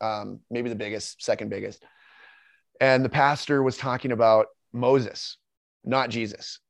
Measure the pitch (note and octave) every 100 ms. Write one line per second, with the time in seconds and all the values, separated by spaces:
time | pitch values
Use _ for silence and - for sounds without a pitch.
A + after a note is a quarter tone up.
0 | A2 G#2+ G#2 G2 - A#2+ A#2+ A2 G#2 G#2
1 | - - - G#2+ G#2+ G2 G2+ - _ _
2 | _ _ - _ _ _ _ - C3 C3
3 | C3 D3 C#3 C#3+ - C#3 C3 - C3+ B2+
4 | C3 A#2 A2+ A2 A2 _ _ B2 B2 C3+
5 | G#2+ - - - _ _ _ _ - C3
6 | A#2+ A2+ G#2+ - - -